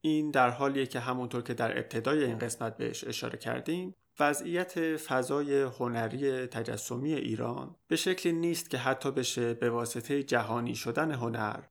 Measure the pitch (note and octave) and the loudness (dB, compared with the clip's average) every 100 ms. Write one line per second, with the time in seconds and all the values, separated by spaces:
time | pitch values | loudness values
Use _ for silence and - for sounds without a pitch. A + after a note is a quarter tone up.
0 | D#3 D#3 D3+ C#3 B2 A#2+ C#3 C#3 C3 B2+ | 2 2 4 6 4 4 0 2 0 -2
1 | B2 B2+ B2 B2 A#2+ A#2+ A2+ - A2 B2 | -2 -2 -2 -4 -4 -2 0 0 -2 -2
2 | A#2 D3+ C3 A2+ A#2 - A2+ - A#2 A2+ | 2 2 2 0 -4 -4 -6 -2 -4 -4
3 | - A2+ A#2+ A#2+ A#2 B2 B2 E3+ F#3 - | -6 -6 -6 -6 -4 -4 -2 -4 -4 -12
4 | _ - D3 C#3+ - F3 F3+ E3+ E3 D#3 | _ 2 2 2 0 -2 -2 0 0 0
5 | - C3 B2 C#3+ C#3+ C#3 C3+ A#2+ B2 A#2 | 0 0 2 0 2 2 2 0 -2 0
6 | A2+ B2+ C#3 C3 B2+ A#2 A#2+ G#2+ - B2 | -2 0 0 0 -4 -4 -4 -4 -4 -2
7 | C#3+ D3+ - A2 A#2+ C3 C3+ - _ D#3+ | 0 0 0 -2 -2 -4 -8 -14 _ 0
8 | - F#3 F3 E3 E3+ E3 - C3 B2+ C3 | 2 2 2 2 2 0 -2 -2 2 2
9 | C#3 C3+ B2+ - A#2+ A#2 A#2+ A#2 A#2 B2 | 0 0 0 0 0 2 2 2 -2 -4
10 | - C#3+ C3+ A#2+ G#2+ A#2 A#2+ A#2 - A#2 | 0 0 2 2 2 0 -2 -2 -2 0
11 | D#3+ C#3 A#2+ A2+ G#2+ - - | 0 0 -2 0 -2 -4 -10